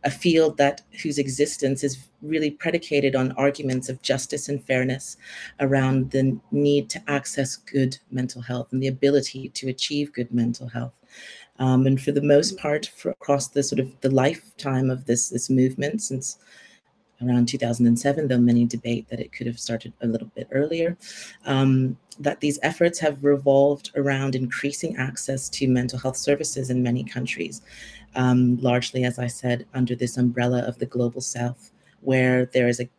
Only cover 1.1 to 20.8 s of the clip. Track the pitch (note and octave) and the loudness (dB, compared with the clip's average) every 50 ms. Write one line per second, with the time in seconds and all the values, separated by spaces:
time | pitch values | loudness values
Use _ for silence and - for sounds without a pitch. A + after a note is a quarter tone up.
1.1 | C#3+ C#3+ C#3 C3+ B2+ C3 C#3+ D3 - - - C3 C3+ C3+ - C#3 C3+ - - - | -2 -2 -2 -2 2 0 0 0 0 -2 -2 -2 0 0 -2 -4 -4 -6 -14 -20
2.1 | _ _ - D3+ D#3 D#3+ D#3 D3+ D3 - - E3 E3 E3 - - D3+ C#3+ C#3 C3+ | _ _ -8 -4 -4 -2 -2 -2 -4 -4 -4 -2 -2 -2 -2 0 0 2 2 2
3.1 | C3 C3 B2+ C3 C3 - C3+ C#3+ C#3 - - C3 B2+ B2+ B2 - C3 C3 - - | 2 2 0 0 0 2 2 2 2 0 -4 -2 -2 -2 -4 -6 -10 -8 -2 0
4.1 | C3+ C3+ - - - D3 - - C#3+ C3+ - - C3+ B2+ B2+ C3 C3 C3+ - - | 0 0 0 -6 -6 -8 -4 -4 -6 -6 -2 0 0 0 2 0 -2 -4 -6 -14
5.1 | - _ - - - - - - - _ C#3 C3+ C3+ C#3 C3 C3 C3+ C3+ C3 C3+ | -16 _ -20 -20 -18 -16 -16 -18 -6 _ 0 2 4 4 4 4 4 2 0 0
6.1 | - C3+ C3+ C3+ B2+ - _ _ - C#3+ C#3+ C#3+ C#3+ C#3+ - - - - - - | 0 2 2 2 0 -2 _ _ 0 2 4 4 4 2 0 -2 -10 -10 -4 -2
7.1 | C#3+ C#3 C3+ - - - C3+ C3+ - - _ - - C#3 C3+ C3 C3 - _ _ | -2 -2 -2 -4 -4 -4 -2 -4 -4 -10 _ -4 0 0 0 0 -2 -6 _ _
8.1 | C3 B2+ B2+ B2+ - B2 A#2+ B2 B2 B2 B2+ _ - C3 C3 C3+ C3+ C3 - C#3 | -6 -6 -6 -6 -6 -10 -8 -6 -6 -6 -6 _ -4 -2 -2 -2 -2 2 2 4
9.1 | C#3+ C#3+ C3 - - C3+ C3+ C3+ _ - - C3 C3 C3 - - D3 C#3+ D3 C#3+ | 4 4 2 0 -10 -10 -12 -10 _ -8 -8 -8 -6 -6 -6 -4 -2 -4 -4 -4
10.1 | - - B2 A#2+ A#2 A#2+ A#2 A#2+ A#2+ - C3 B2 - A#2+ A#2+ B2 _ _ _ _ | -6 -8 -8 -2 0 0 0 0 -2 -6 -10 -8 -8 -8 -8 -8 _ _ _ _
11.1 | - - - - - - - _ _ _ C3 C3 B2+ B2+ C3 C3+ C3+ C3+ - - | -20 -20 -20 -20 -20 -20 -20 _ _ _ 2 2 4 4 4 4 2 2 0 0
12.1 | C#3+ D3 C#3+ D3 D3 D3 C#3+ - - - - D3 D3 D3+ - - - - - - | 0 0 4 6 6 6 6 2 -4 -4 -4 -2 -2 -2 -4 -8 -14 -8 -8 -8
13.1 | - _ - - C#3+ C#3 C3+ - _ C#3 C#3 - C#3 C#3 C3 C3+ - _ - C3+ | -8 _ -2 0 0 0 0 -2 _ -2 -2 0 0 -2 -2 -4 -6 _ -2 2
14.1 | C3+ C3 C3 C#3+ E3 - - - - - - C#3+ C3+ B2+ C3 C3 B2+ C3 B2+ - | 2 4 4 2 0 -2 -10 -20 -18 -10 -6 -2 0 0 0 0 -2 -2 0 0
15.1 | A#2+ A#2+ - - - A#2+ - - C3 B2+ B2+ C3 B2+ - C3+ D3 - A3 - - | 0 0 0 -2 -4 -6 -2 0 2 4 4 2 2 -2 -4 -4 -2 -4 -6 -6
16.1 | C3+ B2+ C3 - - _ _ _ - - - - - _ _ _ _ _ _ _ | -6 -6 -8 -10 -12 _ _ _ -20 -20 -20 -20 -20 _ _ _ _ _ _ _
17.1 | _ _ B2 B2 B2 B2 A#2+ A#2+ - C3 - A#2 A#2+ A#2+ B2 A#2+ A#2 A#2 - C#3+ | _ _ -2 2 4 4 4 2 0 -2 -2 -2 2 4 4 4 4 4 2 0
18.1 | C#3 D#3+ D#3 C#3 B2+ B2 A#2+ A#2+ A#2+ A#2+ A#2+ A#2 - A#2 - A#2+ A#2 A2+ - _ | 0 0 0 0 4 4 6 6 6 4 4 2 0 -4 -4 -4 -4 -4 -4 _
19.1 | A#2+ A#2+ B2+ - - - A#2 A2+ A#2+ A#2+ - - A#2 A2+ - A#2 - _ - A#2 | -8 -10 -10 -10 -10 -8 -8 -8 -8 -8 -8 -6 -6 -6 -8 -12 -14 _ -4 -4
20.1 | A2+ A2+ G#2+ G#3+ _ - B2+ _ - C3+ C#3+ D#3 E3 E3 | -2 -4 -6 -8 _ -14 -12 _ -2 -2 -2 -2 -2 -2